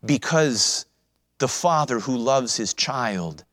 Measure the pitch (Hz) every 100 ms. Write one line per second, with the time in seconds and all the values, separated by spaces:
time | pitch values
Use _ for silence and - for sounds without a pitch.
0 | 113 139 - 160 156 113 - - - _
1 | _ _ _ _ 127 - 175 160 143 120
2 | 101 127 117 135 123 - 104 - - 135
3 | 120 98 85 76 -